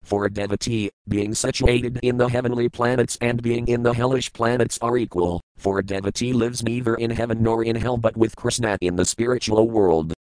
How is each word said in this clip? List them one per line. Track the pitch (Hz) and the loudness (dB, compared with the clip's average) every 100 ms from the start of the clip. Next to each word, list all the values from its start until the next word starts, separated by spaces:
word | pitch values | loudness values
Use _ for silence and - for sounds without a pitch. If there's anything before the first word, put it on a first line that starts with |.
For | - 101 101 | -2 0 0
a | |
devotee, | 101 101 101 - 113 101 _ - | -2 -4 -4 -2 -2 -4 _ -4
being | 104 104 | -2 -2
situated | 113 127 - 127 123 120 123 | -2 -2 2 2 2 0 -2
in | 123 123 | -2 2
the | 123 | 2
heavenly | 120 127 120 120 | 2 0 0 -2
planets | - 120 127 117 - | 0 0 2 0 0
and | 120 120 | -2 -2
being | 117 117 120 | -2 -2 0
in | 120 | 2
the | 120 | 2
hellish | 120 127 131 117 | 2 0 0 -4
planets | - 117 123 113 - | -2 0 2 0 0
are | 117 123 | 0 0
equal, | 110 90 87 87 - - | 0 0 0 -2 -8 -6
for | 98 98 | -2 0
a | 95 | -2
devotee | 98 98 - 120 | -4 -4 -2 0
lives | 127 113 123 | 0 0 -2
neither | 117 120 120 117 | -4 -2 0 0
in | 117 | -2
heaven | 113 117 113 | -2 -2 2
nor | 113 113 | 2 2
in | 113 113 | 0 0
hell | 113 123 | -2 0
but | 113 110 | -2 0
with | 113 - | 0 0
Krishna | - - 113 98 | -4 -2 -2 0
in | 90 90 | 0 0
the | 90 | 0
spiritual | - 117 123 - 107 113 | 0 0 0 2 2 4
world. | 113 95 80 80 82 | 4 4 4 0 -6